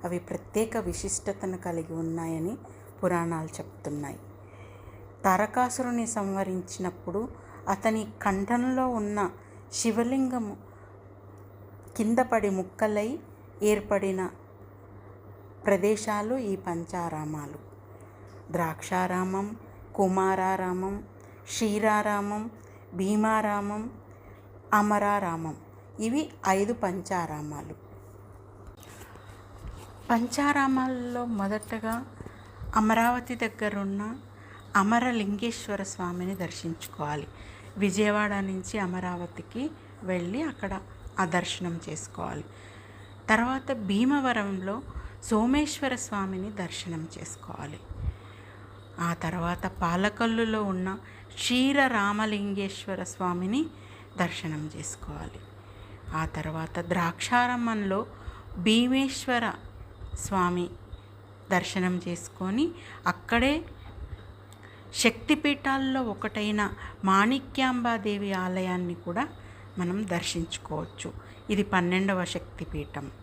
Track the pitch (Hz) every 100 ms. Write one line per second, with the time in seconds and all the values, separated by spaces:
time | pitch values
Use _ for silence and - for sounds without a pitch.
0 | 175 175 - - - 214 226 226 180 170
1 | 196 - - 202 190 185 185 170 165 165
2 | 165 165 165 160 165 247 - - - -
3 | 180 175 170 165 160 - - - 151 147
4 | 143 - - - - - - - - -
5 | - - 196 185 208 254 247 240 247 240
6 | 226 220 196 196 190 185 180 - 180 180
7 | - 175 240 - - - - 196 226 220
8 | 220 - 208 196 196 240 247 254 262 240
9 | 208 208 196 - - - - - 226 214
10 | 233 269 262 247 214 202 - - - -
11 | - - - - - - - - - -
12 | 220 233 247 226 202 190 185 - 214 208
13 | 214 302 - - - - 208 208 208 202
14 | 196 190 185 - - - - - - -
15 | - - - - - - - 196 202 214
16 | 214 208 208 262 220 196 190 170 170 185
17 | 170 156 151 156 143 147 - - - -
18 | - - - - - 175 165 156 - 185
19 | 185 180 185 190 202 220 - - - -
20 | 196 190 190 190 185 190 185 180 190 202
21 | - - - - - - 226 208 220 214
22 | 208 208 202 208 220 - - - - 175
23 | 190 208 220 220 214 208 202 208 226 -
24 | - - - - - - - 214 208 208
25 | 202 202 185 165 165 - - - - -
26 | 220 269 311 - - 190 202 240 190 185
27 | 170 185 160 151 151 147 143 156 - -
28 | - - - - - - - - - -
29 | - - - - - - - - - -
30 | - 233 240 - 285 285 269 262 262 254
31 | 240 240 240 220 196 214 - 226 226 233
32 | 262 - - - - - - - 214 220
33 | 233 247 247 240 226 - 208 202 196 196
34 | 208 254 - - - - - 208 196 233
35 | 247 233 196 202 233 233 - 202 196 -
36 | 180 175 180 190 170 - 170 165 - -
37 | 147 147 - - - - - - 202 185
38 | 208 208 208 202 196 190 185 214 185 180
39 | 180 180 175 - - 220 294 - - -
40 | 185 185 175 226 320 - 196 190 - -
41 | - - 185 180 180 - 180 170 - 156
42 | - - 165 - - - - - - -
43 | - - - 220 240 262 262 254 196 196
44 | 254 285 262 233 202 190 190 220 - -
45 | - - - 214 233 285 294 - 269 247
46 | - 208 190 190 196 202 175 - - 165
47 | 160 - 160 - - - 143 151 - -
48 | - - - - - - - - - -
49 | 170 170 165 175 170 175 185 196 175 175
50 | 202 208 233 226 226 220 208 185 185 196
51 | - - - - - 247 262 277 269 233
52 | 202 208 220 208 202 196 196 196 - 190
53 | 180 - 185 175 185 247 320 - - -
54 | - - 175 - 165 151 156 - 147 -
55 | - 147 - - - - - - - -
56 | - 156 160 - 156 160 160 175 170 185
57 | 170 170 - 247 247 247 233 220 196 190
58 | 240 - - - - - 175 220 247 262
59 | 269 269 - 247 233 - - - - -
60 | - - - 190 180 180 175 - - -
61 | - - - - - 185 170 196 185 180
62 | 180 170 - - 185 214 330 - - -
63 | - - - 233 262 302 339 - - -
64 | - - - - - - - - - -
65 | 233 - - 302 294 277 277 269 269 262
66 | 247 202 220 214 208 208 202 - - -
67 | 196 185 214 262 - - 262 247 240 226
68 | 208 202 202 190 185 185 185 180 175 175
69 | - 175 294 - - - - - 175 190
70 | 208 175 - 170 170 - - 156 170 -
71 | - - - - - 208 202 185 175 185
72 | 196 190 175 175 - - 170 151 143 147
73 | 139 -